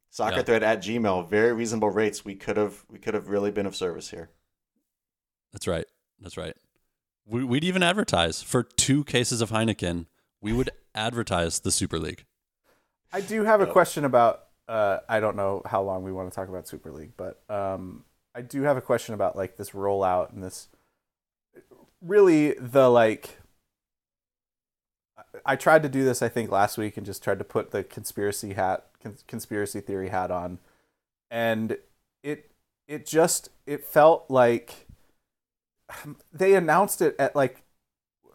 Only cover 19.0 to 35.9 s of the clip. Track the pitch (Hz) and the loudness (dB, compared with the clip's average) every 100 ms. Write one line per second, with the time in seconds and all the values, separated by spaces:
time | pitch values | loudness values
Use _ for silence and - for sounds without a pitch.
19 | - 101 95 98 95 - 98 101 101 98 | -2 -4 -2 -2 -8 -10 -14 -6 -2 0
20 | 95 92 - - 92 - - _ _ _ | 0 0 -2 -8 -14 -16 -20 _ _ _
21 | _ _ _ _ _ - _ - _ _ | _ _ _ _ _ -20 _ -20 _ _
22 | 170 208 190 156 151 - 123 135 127 120 | 2 6 8 8 4 -2 0 6 8 8
23 | 110 104 - - _ _ _ _ _ _ | 4 2 -8 -20 _ _ _ _ _ _
24 | _ _ _ _ _ _ _ _ _ _ | _ _ _ _ _ _ _ _ _ _
25 | _ - - - - 135 170 160 147 135 | _ -20 -20 -6 -4 2 6 6 6 0
26 | 131 120 117 123 107 98 104 - 107 104 | 0 0 -2 -2 0 2 2 0 -6 -8
27 | 101 95 - 98 101 117 - 104 92 - | -12 -8 -4 -4 -4 -6 -4 -6 -8 -12
28 | - - 101 98 104 98 92 92 - _ | -12 -6 -4 -4 -8 -4 -2 -2 -8 _
29 | 110 - - 113 - 104 101 104 - 98 | -18 -18 -14 -14 -8 -6 -6 -8 -8 -8
30 | 95 92 90 90 90 90 _ _ _ _ | -4 -4 -4 -4 -6 -12 _ _ _ _
31 | _ _ _ 117 117 110 110 - _ _ | _ _ _ -4 -2 -2 -4 -8 _ _
32 | _ _ 143 151 _ _ _ _ - 147 | _ _ -12 -12 _ _ _ _ -16 -14
33 | - 156 165 - - _ - 143 - 151 | -2 2 2 0 -8 _ -10 -10 0 6
34 | 156 165 - 131 120 117 - - - - | 8 6 2 4 4 2 -4 -20 -20 -20
35 | _ _ _ _ _ _ _ _ - | _ _ _ _ _ _ _ _ -20